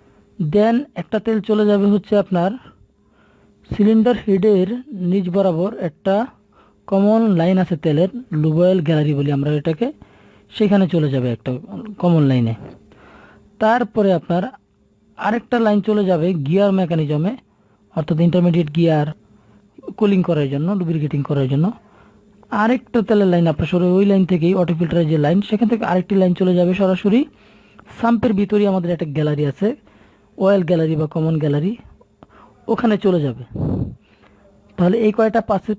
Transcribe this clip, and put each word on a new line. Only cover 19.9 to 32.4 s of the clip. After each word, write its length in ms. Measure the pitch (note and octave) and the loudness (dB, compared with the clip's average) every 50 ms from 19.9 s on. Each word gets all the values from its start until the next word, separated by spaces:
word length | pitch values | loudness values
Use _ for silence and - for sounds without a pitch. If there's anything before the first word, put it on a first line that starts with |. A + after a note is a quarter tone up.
কুলিং 300 | - - A3 - G3+ F#3 | -4 -2 0 2 2 2
করার 280 | E3+ F3+ E3 D3+ C#3+ C3 | 2 0 0 0 -2 -2
জন্য, 220 | C#3 C#3+ D#3 F#3 | -2 -4 -2 -2
লুব্রিকেটিং 500 | G#3 F#3+ F3 D#3+ D#3+ D3+ D3+ C#3 - C#3+ | -2 -4 -2 -2 -2 -2 -4 -2 -4 -4
করার 260 | C3+ - D3 C#3 C3+ B2+ | -4 -2 -2 -2 0 0
জন্য। 240 | C3+ C#3+ E3 G#3 - - _ _ _ - - _ _ _ _ _ _ _ - - | 0 0 0 0 -2 -6 _ _ _ -20 -20 _ _ _ _ _ _ _ -14 -6
আরেকটা 520 | A#3+ G#3 G#3+ A3+ B3+ B3+ - - - A#3 | -2 0 0 0 0 -2 -4 -4 -2 -2
তেলের 240 | F#3+ - A3 G#3 G3 | 0 2 2 2 4
লাইন 200 | F#3 F3 E3+ E3+ | 4 2 2 2
আপনার 200 | E3 D#3 - E3+ | 2 0 -2 -4
সরে 180 | D3+ F#3 F3 F3+ | -2 0 0 2
ওই 200 | F3+ F3+ F#3+ G3+ | 2 2 2 4
লাইন 220 | G3+ G3 F#3+ F#3 | 4 4 2 2
থেকেই 280 | D#3 F#3 D#3+ D#3+ F3 G3 | 2 0 0 2 0 2
অটো 200 | F#3 F3 E3 E3+ | 0 0 0 0
ফিল্টারের 340 | D#3+ F3 D#3+ E3 E3+ E3 D3+ | -2 -2 -2 0 0 0 2
যে 100 | D#3+ D3+ | 0 0
লাইন, 220 | D3 D3 F3 G3+ | 2 2 2 0
সেখান 280 | G3 - A3 G3+ A#3+ G#3+ | 0 -2 -2 0 0 0
থেকে 160 | A#3+ A3+ - | 0 -2 -2
আরেকটি 300 | - F3+ F#3 F3+ - G3+ | -2 -2 -2 -2 0 0
লাইন 200 | G3 F#3 F3+ F3 | 0 2 0 0
চলে 200 | - F#3+ F#3 F3+ | 0 0 2 2
যাবে 200 | F3+ F3 F3+ F#3 | 2 2 2 0
সরাসরি 500 | F#3+ G3 F#3 F#3 F3+ - G3 G#3 C4 D#4 - _ _ _ - - - _ _ _ - - - - - | 0 0 0 0 0 0 0 2 2 0 -2 _ _ _ -20 -20 -20 _ _ _ -20 -20 -20 -10 -4
সাম্পের 320 | A#3 A#3 A#3 G#3+ - A#3+ | 0 0 0 0 0 0
ভিতরেই 340 | G3+ F#3+ G3+ F#3+ G#3 G#3 G#3 | 0 0 0 0 0 0 2
আমাদের 240 | G3 F#3+ F#3+ E3+ E3+ | 2 0 -2 -2 -4
একটা 160 | F3 D#3 F3 D3+ | -4 -4 -4 -4
গ্যালারি 380 | C3+ D#3 D3+ D3+ D3+ C#3+ D3 | -2 -2 -2 -2 0 -2 -2
আছে, 300 | C#3 - - G3 A3 D4 - _ _ _ - - - _ _ _ _ _ - | -4 -2 -2 -4 -4 -4 -6 _ _ _ -20 -20 -20 _ _ _ _ _ -2
অয়েল 240 | F#3+ F#3+ G3+ F#3+ | 2 2 2 2
গ্যালারি 340 | F3 D#3 F3+ D#3+ D#3+ D#3 D#3+ | 2 0 0 0 0 0 0
বা 100 | D3+ D#3 | -2 -4
কমন 320 | D3+ - E3 D#3 D#3+ D#3+ D3+ | -4 -2 -2 -2 0 0 0
গ্যালারি, 380 | D#3 D3 C#3+ D3 D#3+ G3 A#3+ - - - - _ _ _ _ _ - _ _ - | 0 0 -2 0 -2 -4 -6 -8 -14 -20 -20 _ _ _ _ _ -20 _ _ -20